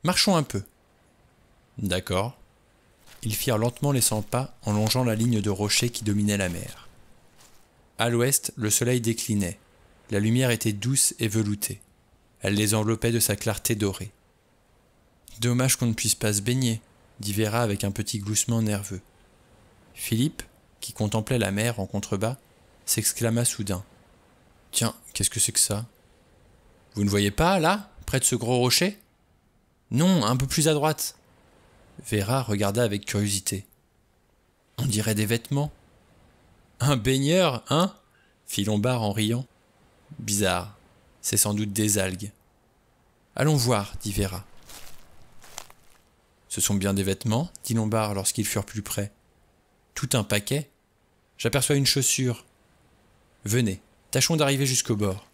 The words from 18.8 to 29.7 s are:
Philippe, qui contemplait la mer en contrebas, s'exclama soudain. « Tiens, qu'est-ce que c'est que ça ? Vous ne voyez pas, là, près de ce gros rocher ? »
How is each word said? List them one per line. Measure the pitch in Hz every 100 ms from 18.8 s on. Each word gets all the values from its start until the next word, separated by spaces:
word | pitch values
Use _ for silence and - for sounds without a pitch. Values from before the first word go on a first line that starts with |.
| 101 92 - _ _ _ _ - - _ -
Philippe, | - - 113 147 - - _ _ _
qui | -
contemplait | - 104 110 107 123
la | 98
mer | 98 117 113
en | 95
contrebas, | 101 - 98 110 131 _ _ _ _ -
s'exclama | - 104 - 113 117 120
soudain. « | - 101 92 - - _ _ _ _ _ _ _
Tiens, | - 117 - -
qu'est-ce | - 101
que | -
c'est | -
que | -
ça ? | - 104 120 _ _ _ _ _ - _ _ _ _ 101
Vous |
ne | 101
voyez | 101 101
pas, | - 170 190
là, | 160 208 196 - -
près | 131
de | -
ce | 123
gros | 117 123
rocher ? » | 123 - 180 202 _ _ _ _ _ _ _